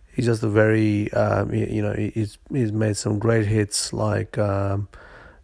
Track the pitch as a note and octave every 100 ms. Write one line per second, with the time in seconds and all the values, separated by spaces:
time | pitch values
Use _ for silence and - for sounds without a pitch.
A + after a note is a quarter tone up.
0 | - - A#2 A2 A2+ G#2 G#2+ A2 G#2+ G#2
1 | G#2 - G#2 G#2 G#2+ G#2+ G#2+ G#2+ G#2 G#2
2 | G#2+ A2+ G#2 - - C#3 A2 G#2+ A2 G2+
3 | - G#2+ A2+ A2+ G#2 A2 G#2 - - A2+
4 | G#2+ G2+ G2+ - G#2 G2 G2 G2 G2+ -
5 | - - - -